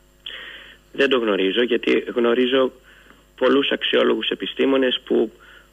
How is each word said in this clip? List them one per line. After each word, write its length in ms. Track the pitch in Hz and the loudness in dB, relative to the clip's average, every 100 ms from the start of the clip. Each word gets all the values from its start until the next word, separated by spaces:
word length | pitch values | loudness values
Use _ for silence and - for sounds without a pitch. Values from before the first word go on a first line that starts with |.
| _ _ - - - - - - _ | _ _ -18 -16 -16 -20 -20 -20 _
Δεν 160 | - 135 | -2 0
το 80 | 131 | 2
γνωρίζω, 460 | 113 95 95 98 | 0 0 0 0
γιατί 400 | 120 117 - 127 - 113 | 0 0 0 0 0 -2
γνωρίζω 560 | 117 120 123 135 127 - - - - - _ - | 0 2 2 2 0 -4 -20 -20 -20 -20 _ -2
πολλούς 340 | 127 135 135 | 2 2 2
αξιόλογους 560 | 123 - 120 120 113 107 | -2 0 0 2 0 -2
επιστήμονες 680 | - 95 - 131 135 131 123 - | -6 -6 -2 0 2 0 -2 -2
που 260 | 123 113 - - - - | 0 0 -6 -20 -20 -20